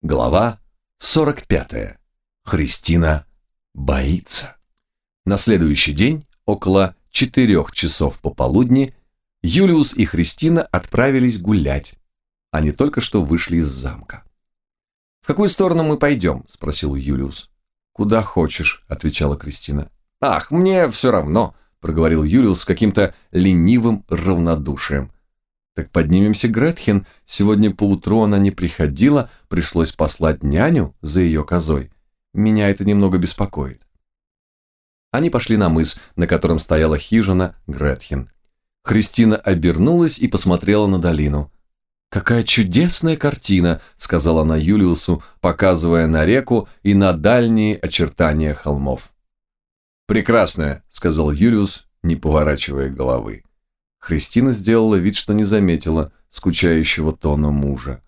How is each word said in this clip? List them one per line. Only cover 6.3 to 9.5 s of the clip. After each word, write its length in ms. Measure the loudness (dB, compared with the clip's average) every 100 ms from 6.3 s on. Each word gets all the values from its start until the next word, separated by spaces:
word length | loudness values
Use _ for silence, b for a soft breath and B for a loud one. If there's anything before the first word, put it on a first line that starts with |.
| _ -6
около 500 | -4 0 2 0 -4 _
четырёх 640 | -4 -2 2 2 2 0
часов 480 | -6 -4 -2 -4 -4
пополудни, 760 | -10 -4 0 2 2 2 0 -6 _ _ _ _
Юлиус 500 | -2